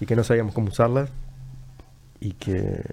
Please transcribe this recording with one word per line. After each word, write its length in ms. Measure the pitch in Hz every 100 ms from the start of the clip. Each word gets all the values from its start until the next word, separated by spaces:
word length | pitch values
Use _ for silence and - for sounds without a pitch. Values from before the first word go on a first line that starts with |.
y 40 | -
que 100 | 117
no 80 |
sabíamos 300 | 113 117 107
cómo 140 | 120 104
usarlas, 420 | - 117 127 139 - - - - - - - - - - -
y 120 | 104
que 500 | 90 - 92 98 92 -